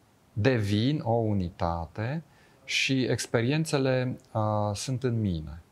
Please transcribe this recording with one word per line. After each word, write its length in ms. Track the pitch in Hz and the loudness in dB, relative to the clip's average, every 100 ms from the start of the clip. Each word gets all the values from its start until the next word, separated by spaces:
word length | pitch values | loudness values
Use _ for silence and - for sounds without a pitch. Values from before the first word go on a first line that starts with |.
| _ _ _ | _ _ _
devin 680 | - 120 123 104 104 123 151 | 2 4 4 2 2 2 0
o 80 | 117 | 0
unitate 1120 | 117 110 104 87 - 87 85 82 - 113 160 - - - - | 0 2 0 -2 -2 -2 -2 -6 -6 -6 -6 -10 -20 -20 -20
și 400 | - - - 135 | -6 -2 0 2
experiențele, 1120 | 117 127 - 120 117 156 160 143 131 127 127 - - | 2 -2 0 0 2 0 0 0 2 0 -2 -6 -6
uh, 380 | 110 107 104 104 | -2 0 0 0
sunt 300 | 101 - 127 | -2 -4 -2
în 160 | 127 117 | 0 0
mine 420 | 104 82 76 82 - | 0 0 -4 -12 -16